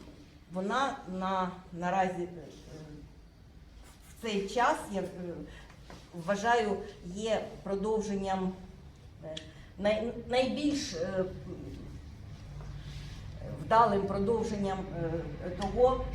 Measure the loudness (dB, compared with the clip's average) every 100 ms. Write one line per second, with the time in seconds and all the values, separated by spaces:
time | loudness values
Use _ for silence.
0 | -18 -18 -20 -20 -8 -4 0 2 2 0
1 | -6 -2 2 2 2 -2 -10 -2 2 4
2 | 4 2 -4 -6 -12 -14 -14 -14 -14 -14
3 | -16 -18 -20 -20 -20 -20 -20 -18 -20 -20
4 | -18 -8 -2 0 2 6 6 6 0 -2
5 | -2 -4 -6 -6 -10 -12 -16 -18 -16 -16
6 | -14 -8 -2 2 6 6 6 2 -2 -10
7 | -10 -4 0 0 0 -8 -4 0 2 2
8 | 2 0 0 2 0 -2 -10 -16 -18 -18
9 | -18 -14 -10 -10 -12 -16 -16 0 2 4
10 | 2 -4 2 4 4 4 2 2 0 -2
11 | 0 2 0 -2 -8 -8 -8 -10 -10 -10
12 | -12 -14 -12 -12 -12 -10 -10 -10 -10 -10
13 | -8 -10 -10 -10 -8 -6 4 8 8 6
14 | 2 2 4 4 2 0 0 0 -2 -2
15 | -2 -2 -4 -6 -6 -2 0 6 6 6
16 | 0